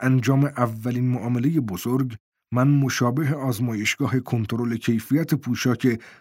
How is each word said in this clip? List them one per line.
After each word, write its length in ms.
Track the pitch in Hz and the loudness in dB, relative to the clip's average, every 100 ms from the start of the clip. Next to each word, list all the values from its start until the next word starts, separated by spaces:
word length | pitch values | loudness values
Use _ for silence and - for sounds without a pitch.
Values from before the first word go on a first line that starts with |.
انجام 440 | 131 131 120 135 | 2 2 4 2
اولین 640 | 143 143 117 110 123 123 123 | 2 0 -2 -2 -4 -2 0
معاملهٔ 520 | 123 113 123 135 165 | 0 -2 0 0 0
بزرگ، 560 | 113 87 120 131 131 110 _ _ - | -2 -4 -2 -2 -2 -8 _ _ -4
من 140 | 120 135 | 2 4
مشابه 640 | 143 131 - 123 131 147 | 4 2 0 0 0 0
آزمایشگاه 840 | 151 131 110 123 110 110 - 127 131 | -2 -2 -2 -2 -2 -2 -2 -2 -2
کنترل 560 | - 117 104 117 120 113 | -2 -2 -2 -2 -2 -2
کیفیت 580 | - 113 - 143 156 | 0 -2 2 0 2
پوشاک 680 | 143 123 117 127 120 131 113 - - | -2 -2 -2 0 2 2 0 -4 -18